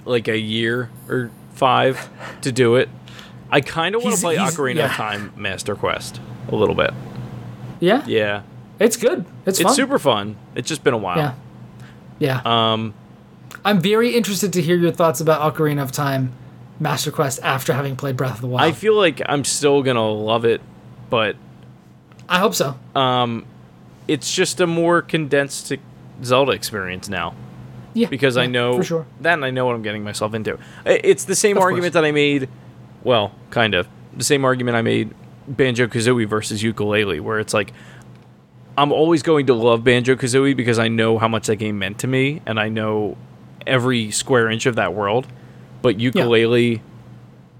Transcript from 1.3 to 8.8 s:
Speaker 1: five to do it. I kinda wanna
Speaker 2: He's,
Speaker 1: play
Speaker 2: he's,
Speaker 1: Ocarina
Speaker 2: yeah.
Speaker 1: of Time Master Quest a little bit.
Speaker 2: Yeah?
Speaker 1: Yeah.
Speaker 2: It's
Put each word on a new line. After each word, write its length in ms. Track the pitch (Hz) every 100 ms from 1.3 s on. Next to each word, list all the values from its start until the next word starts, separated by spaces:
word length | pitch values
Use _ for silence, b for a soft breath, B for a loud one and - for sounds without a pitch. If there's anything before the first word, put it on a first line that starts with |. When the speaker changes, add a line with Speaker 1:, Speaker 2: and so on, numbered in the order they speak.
| - -
Speaker 1:
five 540 | - 127 123 127 131 - B B B
to 100 | 139
do 240 | 123 117 123
it. 120 | - - B B B B -
I 100 | 143
kinda 380 | 135 165 170 226
wanna 120 | 214
Speaker 2:
He's, 100 | 175
Speaker 1:
play 160 | 180 156
Speaker 2:
he's, 180 | - 165
Speaker 1:
Ocarina 200 | 131 123
Speaker 2:
yeah. 80 | 131
Speaker 1:
of 60 |
Time 400 | - 107 101 101 -
Master 380 | 104 92 -
Quest 460 | 98 92 - - - - - -
a 60 |
little 200 | 110 92 85
bit. 160 | - - - - - - - - - -
Speaker 2:
Yeah? 240 | 175 254 185
Speaker 1:
Yeah. 360 | 110 104 101 - - -
Speaker 2:
It's 180 | -